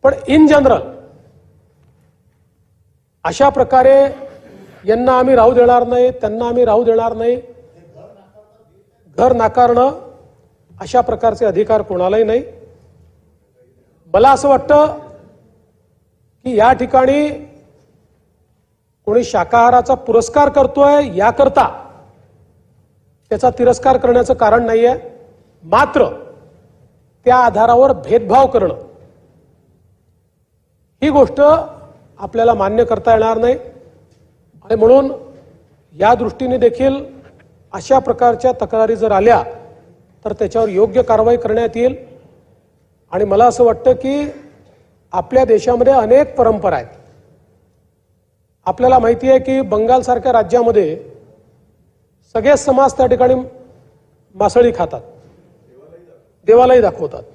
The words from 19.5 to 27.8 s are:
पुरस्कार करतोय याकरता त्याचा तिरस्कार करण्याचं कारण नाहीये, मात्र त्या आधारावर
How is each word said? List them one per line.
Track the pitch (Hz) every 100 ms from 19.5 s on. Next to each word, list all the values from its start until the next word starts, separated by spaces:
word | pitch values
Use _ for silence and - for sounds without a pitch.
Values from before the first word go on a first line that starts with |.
| 233 233 247 247
पुरस्कार | 262 - 226 226 294 294
करतोय | 285 262 285 285 294 277 180
याकरता | 214 240 262 285 190 - - - _ _ _ _ _ _ _ _ _ _ _ _ _
त्याचा | 214 247
तिरस्कार | 247 247 240 269 254
करण्याचं | 247 240 240
कारण | 254 220 226 233
नाहीये, | 226 240 254 - - - _ _ _
मात्र | 160 208 277 285 175 - - - _ _ _ _ _ _ _ _ 247
त्या | 247
आधारावर | 240 196 233 240